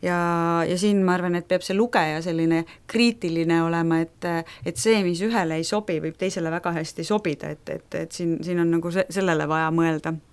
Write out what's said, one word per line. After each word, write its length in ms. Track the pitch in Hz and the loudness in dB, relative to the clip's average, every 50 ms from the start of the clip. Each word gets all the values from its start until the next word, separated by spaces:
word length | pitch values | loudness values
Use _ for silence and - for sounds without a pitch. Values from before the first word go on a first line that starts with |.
Ja, 180 | - 180 175 175 175 170 170 170 165 170 170 170 165 | -2 0 0 0 0 0 0 0 2 2 2 2 2
ja 140 | 165 175 180 | 0 0 0
siin 240 | 185 208 202 202 190 | 2 2 4 4 4
ma 100 | 185 180 | 2 2
arvan, 200 | 180 180 180 175 | 2 0 0 -2
et 120 | 175 175 - | -2 0 0
peab 140 | 185 180 180 | -2 -2 0
see 140 | - 190 | -2 0
lugeja 460 | 196 226 240 - 202 170 156 151 156 165 | 0 0 2 2 0 0 2 0 -2 -4
selline 400 | 180 165 165 165 165 165 165 170 - - - - | -2 0 0 2 2 2 2 0 -4 -10 -20 -20
kriitiline 760 | - - 226 240 233 233 233 - 175 165 165 165 165 170 165 165 | -4 0 4 4 4 2 0 -4 -2 0 0 2 2 2 2 2
olema, 360 | 165 170 170 165 165 165 160 | 2 0 0 2 2 2 2
et, 280 | 165 165 - _ - 175 170 165 165 - - - - | 0 -2 -6 _ -6 -4 -4 -4 -6 -8 -14 -10 -8
et 120 | 175 170 | -8 -6
see, 260 | - - 220 226 214 196 | -2 2 4 4 4 4
mis 180 | 175 175 165 190 | 0 0 0 -2
ühele 360 | 220 233 226 180 160 160 160 | 0 0 0 0 0 0 -2
ei 40 | 165 | -2
sobi, 340 | - - 208 208 - 175 156 | 0 -2 -2 -2 -2 -4 -2
võib 160 | 156 160 156 | -2 -4 -6
teisele 340 | _ 185 190 190 196 170 160 | _ -4 -4 -2 -2 -4 -2
väga 220 | 165 175 170 175 170 | -4 -2 -2 -2 -4
hästi 320 | 165 165 160 - - 165 | -4 -6 -6 -8 -10 -4
sobida, 460 | - 214 214 214 180 147 - - 151 | 0 0 0 0 -2 -4 -4 -6 -10
et, 180 | 151 - - - | -10 -10 -10 -10
et, 260 | - - - _ - | -10 -10 -10 _ -8
et 180 | - 165 165 - | -8 -8 -8 -6
siin, 260 | - 175 170 165 - - | -4 -2 -2 -2 -2 -2
siin 180 | 170 180 175 | -2 0 2
on 100 | 170 165 | 2 4
nagu 200 | 165 165 165 175 | 2 2 0 0
se-, 160 | 170 190 185 - | -2 -2 -2 0
sellele 360 | 165 196 190 185 165 156 151 147 | -2 0 0 2 2 2 0 0
vaja 220 | 156 160 160 160 | 0 0 0 2
mõelda. 440 | 160 165 165 165 160 156 - 160 160 160 - _ | 2 2 2 2 2 0 -2 -4 -6 -6 -10 _